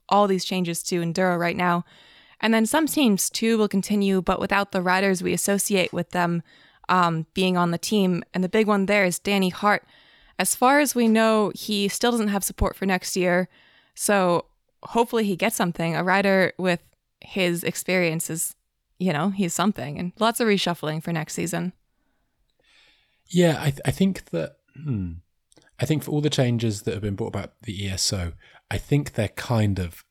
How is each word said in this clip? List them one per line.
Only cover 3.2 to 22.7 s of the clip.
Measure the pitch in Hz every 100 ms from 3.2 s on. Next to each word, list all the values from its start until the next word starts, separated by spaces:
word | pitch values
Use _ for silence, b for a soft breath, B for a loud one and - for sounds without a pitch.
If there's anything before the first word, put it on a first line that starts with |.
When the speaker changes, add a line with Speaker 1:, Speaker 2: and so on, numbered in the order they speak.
| -
Speaker 1:
too | - 226 226
will | 208
continue, | 196 - 208 196 190
but | 180 185
without | 202 196 202
the | 190
riders | 180 185 196 185
we | 180
associate | 180 - 202 - 196 170
with | 175 170
them, | 180 175 170 - b b b -
um, | 185 175 165 160 -
being | 185 180
on | 175
the | 170
team. | - 214 185 170 -
And | 180
the | 185
big | 220 214
one | 208 190
there | 208 185
is | 175
Danny | - 202 185
Hart. | - 208 202 - b b b b b
As | 185 -
far | 247 285
as | 285 240
we | 226
know, | 220 220 220 208
he | - - 208 202
still | - 240
doesn't | 240 208
have | 202
support | - - 196 -
for | 190
next | 185 - 190
year. | 180 180 180 b b b b
So | - - 202 180 170 - _ _ _
hopefully | - 233 233 233 208
he | 175
gets | 208 -
something. | 180 170 165 156
A |
rider | 180 190 202 190 180 -
with | 180 170 _ _ _ _
his | - 202 175 170
experience | 180 - - 185 170 160 -
is, | 160 - - _ _ _ -
you | 180
know, | 147 190
he's | 196 175
something. | - 190 - 127 147
And | 180 -
lots | 220 240
of | 233
reshuffling | 196 - 170 151 160
for | 170
next | 165 156 -
season. | 170 170 175 - _ _ _ _ _ _ _ _ b